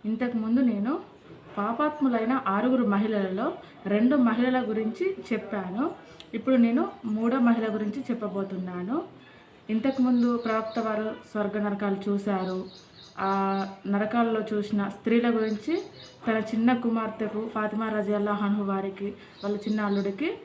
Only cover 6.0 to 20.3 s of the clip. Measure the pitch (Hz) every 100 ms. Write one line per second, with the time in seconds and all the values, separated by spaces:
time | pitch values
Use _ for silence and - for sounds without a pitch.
6 | - - - 226 - 262 233 247 392 -
7 | 220 214 233 262 240 226 220 208 208 269
8 | 254 233 202 190 196 185 185 180 180 294
9 | 359 - - - - - - 220 262 269
10 | 254 247 240 240 226 220 220 233 220 214
11 | 220 226 - 214 202 208 208 202 202 196
12 | 208 202 202 196 185 185 185 - - -
13 | - - 190 196 196 196 190 - 196 202
14 | 214 240 226 220 208 208 208 202 196 -
15 | 226 233 240 220 220 208 - 349 - -
16 | - - - 220 214 220 233 240 233 226
17 | 220 214 214 214 226 220 214 208 220 214
18 | 202 208 208 202 202 208 196 196 196 190
19 | 202 - - - 202 208 214 214 208 202
20 | 196 196 320